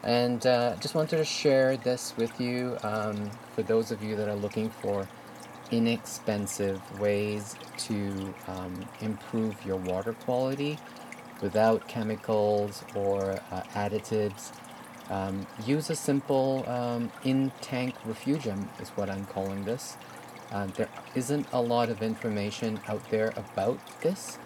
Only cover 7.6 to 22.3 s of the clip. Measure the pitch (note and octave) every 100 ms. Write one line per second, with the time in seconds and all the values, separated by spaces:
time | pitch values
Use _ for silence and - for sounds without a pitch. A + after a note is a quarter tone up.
7.6 | - - - G#2 G2 G2 F#2+ - - F#2
8.6 | F#2 F#2 A2 - A2 G#2 - A#2 A2 G2+
9.6 | G2+ F#2+ F2+ F#2 G#2+ A2+ - B2 C3 C#3
10.6 | D3 D3+ - - - - - - G2+ G#2+
11.6 | A2+ A2+ - A#2+ G#2+ G#2+ - G#2+ G#2 G#2
12.6 | G#2 G#2+ - G#2 G2 G2 G2 G2 - F#2
13.6 | - G#2 G2+ G#2 - A2 G#2 G2+ - -
14.6 | - - - - - G2 F#2+ G2 F#2+ -
15.6 | A2 D3 D3+ D#3+ - C#3 - C3+ C3 C3+
16.6 | A#2 B2 A#2+ A#2+ A#2 - C3+ C3 C3+ -
17.6 | - B2+ B2+ - A2+ A2 C3 D3 A#2+ G2
18.6 | G2 - - - G2 G2 G2 G2 G2 G2
19.6 | G2+ B2 - - - - - - - G2+
20.6 | G2 G2 A2 - - C3 A#2+ D3 C3 C3
21.6 | A#2+ A#2+ A#2 G#2+ A2 A2 A#2